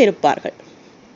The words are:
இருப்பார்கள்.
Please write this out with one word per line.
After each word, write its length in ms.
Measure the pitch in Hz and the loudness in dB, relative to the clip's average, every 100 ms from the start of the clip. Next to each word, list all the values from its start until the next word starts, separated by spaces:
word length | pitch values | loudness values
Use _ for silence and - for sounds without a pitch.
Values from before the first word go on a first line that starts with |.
இருப்பார்கள். 520 | 214 175 147 - - - - - - - - | 2 2 -2 -2 -8 -14 -20 -20 -20 -20 -20